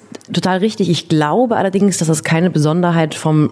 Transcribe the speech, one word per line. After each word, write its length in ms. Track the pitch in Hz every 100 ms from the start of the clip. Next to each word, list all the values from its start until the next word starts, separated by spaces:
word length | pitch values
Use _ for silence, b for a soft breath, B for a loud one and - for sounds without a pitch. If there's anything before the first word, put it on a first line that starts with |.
| - - -
total 240 | 180 185 185
richtig. 300 | 214 - 175
Ich 200 | 160 -
glaube 480 | 156 147 185 247 220
allerdings, 400 | 190 180 202 175
dass 80 | 160
das 160 | 156
keine 260 | - 160 180
Besonderheit 640 | 156 151 170 175 165 156
vom 380 | - 160 156 151